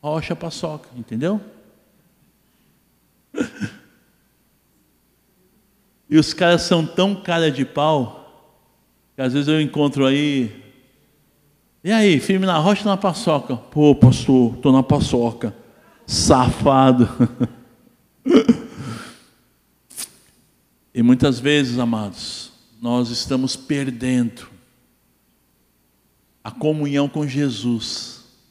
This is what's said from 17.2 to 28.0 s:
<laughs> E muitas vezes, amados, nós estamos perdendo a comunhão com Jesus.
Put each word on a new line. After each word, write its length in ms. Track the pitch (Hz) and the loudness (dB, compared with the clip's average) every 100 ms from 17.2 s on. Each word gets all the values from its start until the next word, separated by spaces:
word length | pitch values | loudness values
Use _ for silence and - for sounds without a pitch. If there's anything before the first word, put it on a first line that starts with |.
| 120 - 120 - _ _ _ _ _ _ 262 | -2 0 -8 -8 _ _ _ _ _ _ 2
<laughs> 400 | 349 - - - - - 113 - - _ _ _ _ _ _ _ - - _ _ _ _ _ _ _ _ 123 | 2 4 0 -2 -14 -14 -14 -16 -20 _ _ _ _ _ _ _ -16 -16 _ _ _ _ _ _ _ _ 0
E 80 | |
muitas 380 | 120 127 143 120 | 2 4 2 0
vezes, 360 | 131 147 135 120 | 0 0 0 -2
amados, 760 | 117 113 104 90 - - - _ _ 107 | -2 -4 -6 -10 -14 -14 -18 _ _ _
nós 280 | 120 123 117 | -4 -2 -2
estamos 480 | 117 - 131 131 - | -6 -4 -4 -4 -6
perdendo 920 | - 143 135 120 127 127 117 - - - _ _ _ _ _ _ _ _ _ _ _ _ _ _ _ _ _ _ | -6 -6 -6 -6 -2 -2 -2 -6 -20 -20 _ _ _ _ _ _ _ _ _ _ _ _ _ _ _ _ _ _
a 80 | - | -18
comunhão 600 | - 151 156 147 143 143 | -6 -4 -4 -4 -2 -2
com 180 | 151 147 | -4 -6
Jesus. 960 | 131 143 110 120 117 107 - | -4 -4 -4 -4 -4 -6 -12